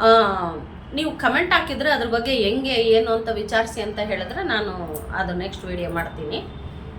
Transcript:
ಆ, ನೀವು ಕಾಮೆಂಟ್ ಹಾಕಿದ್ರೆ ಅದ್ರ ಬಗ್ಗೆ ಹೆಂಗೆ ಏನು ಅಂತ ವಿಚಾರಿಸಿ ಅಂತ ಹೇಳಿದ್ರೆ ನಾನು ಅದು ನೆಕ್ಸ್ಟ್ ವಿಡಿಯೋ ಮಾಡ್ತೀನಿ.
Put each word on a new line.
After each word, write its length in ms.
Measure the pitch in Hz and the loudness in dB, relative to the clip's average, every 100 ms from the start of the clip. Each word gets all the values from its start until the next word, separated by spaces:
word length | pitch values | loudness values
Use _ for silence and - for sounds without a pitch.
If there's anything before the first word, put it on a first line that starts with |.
ಆ, 60 | 226 226 202 190 170 160 - - - | 6 8 6 0 -2 -6 -10 -14 -8
ನೀವು 240 | 285 311 - | -4 -4 0
ಕಾಮೆಂಟ್ 340 | 240 285 349 | 2 2 4
ಹಾಕಿದ್ರೆ 400 | 359 330 254 302 | 2 2 0 2
ಅದ್ರ 140 | 269 233 | 2 2
ಬಗ್ಗೆ 260 | 233 254 | 0 2
ಹೆಂಗೆ 420 | 247 202 262 269 | 2 2 2 0
ಏನು 380 | 240 226 226 226 | 2 6 6 6
ಅಂತ 160 | 226 226 | 0 0
ವಿಚಾರಿಸಿ 540 | 214 208 226 226 233 | -2 0 0 0 -2
ಅಂತ 160 | 214 208 | -4 -4
ಹೇಳಿದ್ರೆ 440 | 214 190 180 - | -2 -2 -4 -4
ನಾನು 300 | 359 220 202 180 165 151 - 185 | -2 -2 -2 -4 -6 -8 -6 -4
ಅದು 180 | 180 | -2
ನೆಕ್ಸ್ಟ್ 300 | 180 190 - | -2 -4 -8
ವಿಡಿಯೋ 260 | 185 180 170 | -8 -4 -4
ಮಾಡ್ತೀನಿ. 540 | 170 165 - 151 226 - - - - - | -4 -4 -6 -6 -6 -8 -12 -12 -12 -12